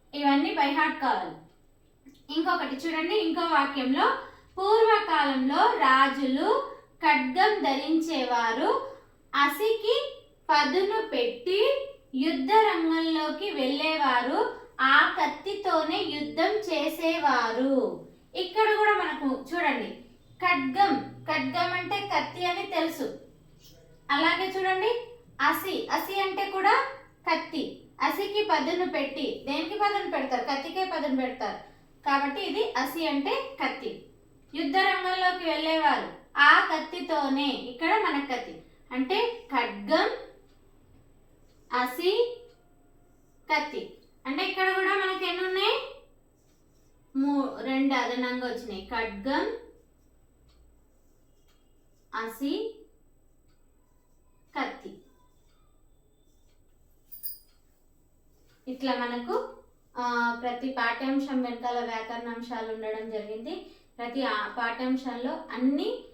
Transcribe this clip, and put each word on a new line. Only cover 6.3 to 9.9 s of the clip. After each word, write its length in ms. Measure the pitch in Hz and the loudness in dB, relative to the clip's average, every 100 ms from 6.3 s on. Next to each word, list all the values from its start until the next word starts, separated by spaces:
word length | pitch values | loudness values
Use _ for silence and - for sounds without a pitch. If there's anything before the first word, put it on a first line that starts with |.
| 269 381 523 - - - - 311 | 2 2 2 0 -10 -20 0 4
ఖడ్గం 560 | 294 254 349 427 403 | 4 2 4 4 4
ధరించేవారు, 1400 | 269 269 294 320 320 277 247 247 262 226 370 539 - - - _ _ | 0 0 2 0 0 -2 0 2 0 0 2 0 -2 -12 -20 _ _
అసికి 800 | 269 294 - 427 453 427 | 2 2 2 0 0 2